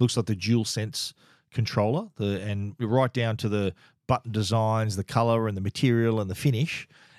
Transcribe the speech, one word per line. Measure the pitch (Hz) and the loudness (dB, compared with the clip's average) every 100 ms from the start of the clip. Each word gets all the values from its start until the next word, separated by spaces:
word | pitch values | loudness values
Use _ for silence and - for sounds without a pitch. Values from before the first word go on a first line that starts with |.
Looks | 123 120 | 2 2
like | 98 | -2
the | |
DualSense | 98 101 117 110 - 110 - - - _ _ _ | -2 0 2 0 -4 -6 -6 -8 -12 _ _ _
controller, | - 110 117 104 151 220 - | -4 -2 2 2 0 -4 -4
the, | 101 98 | -2 -2
and | 104 101 101 - | -4 -4 -6 -4
right | 113 123 127 | 0 2 2
down | 127 113 107 | 0 0 0
to | 110 | -2
the | 104 98 - _ _ - | 0 -2 -4 _ _ -2
button | 127 117 | -2 0
designs, | 107 95 113 110 110 110 101 | -2 0 0 2 0 -2 -4
the | |
color | - 120 117 117 110 | -2 2 2 2 0
and | 98 | -2
the | |
material | 98 - 135 117 113 110 | -4 0 2 4 2 0
and | 98 | -2
the | |
finish. | 90 147 117 160 - - _ - | 0 0 2 0 -4 -14 _ -20